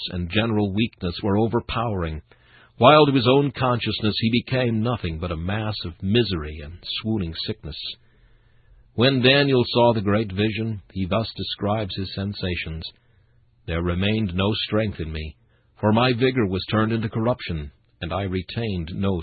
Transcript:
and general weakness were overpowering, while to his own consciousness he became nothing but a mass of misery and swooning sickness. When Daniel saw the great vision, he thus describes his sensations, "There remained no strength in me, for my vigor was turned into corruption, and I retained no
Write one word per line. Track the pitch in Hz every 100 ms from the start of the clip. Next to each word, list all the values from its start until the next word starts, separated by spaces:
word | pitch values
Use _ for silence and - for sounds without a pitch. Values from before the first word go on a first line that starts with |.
| -
and | 90 85
general | 104 113 107 104
weakness | 98 113 - 87 -
were | 107 101
overpowering, | 110 117 - 117 117 98 82 78 - _ _ - _ -
while | 120 151 143
to |
his | 131 120
own | 135 143
consciousness | - 131 120 110 101 107 -
he | 113
became | 117 - 131 123 113
nothing | 117 117 87 80
but | 87
a | 80
mass | 87 107 107 104
of | 87 80
misery | 95 117 104 87 76 76
and | 73 87 - -
swooning | 110 110 85 80 -
sickness. | 104 78 80 - - _ _ _ _ _ _ _ - _
When | - 131 135
Daniel | 123 143 143 127
saw | 117 123 120
the | 113
great | 98 104 110
vision, | 95 110 110 113 104 -
he | 95 90
thus | 101 110
describes | - 92 - 101 110 98
his | - 92
sensations, | - 98 101 92 87 - 80 - - _ _ _ _ _ _
"There | - 82
remained | 87 87 98 110 107
no | 90 98
strength | 107 - 107 110 -
in | 80
me, | 80 78 - _ _ _ -
for | 107
my | 110 127
vigor | 117 131 127
was | 101 92 -
turned | 110 110
into | 113 110
corruption, | 117 113 123 - 82 71 _ _ -
and | 85
I | 85
retained | 98 92 - 120 113 92 80
no | 98 98 90